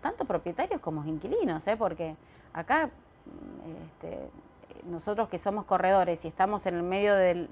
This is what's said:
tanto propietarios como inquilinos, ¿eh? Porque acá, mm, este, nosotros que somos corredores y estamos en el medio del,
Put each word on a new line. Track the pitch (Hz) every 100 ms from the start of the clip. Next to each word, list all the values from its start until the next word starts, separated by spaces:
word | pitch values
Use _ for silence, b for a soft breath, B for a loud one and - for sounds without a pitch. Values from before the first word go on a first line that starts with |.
tanto | 294 466
propietarios | 285 175 175 170 370 370
como | - 156
inquilinos, | 151 160 202 415 330 160 202
¿eh? | 220
Porque | 208 165 165 160 b b b
acá, | 165 165 311 311
mm, | - - _ - - - - - 160
este, | 160 - 165 165 67 - - - - - 175
nosotros | 170 190 208 214
que | 180
somos | 208 208 190
corredores | 185 185 196 180 170
y | 160
estamos | - 190 208
en | 190 175
el |
medio | 175 190 208 202
del, | 185 175 170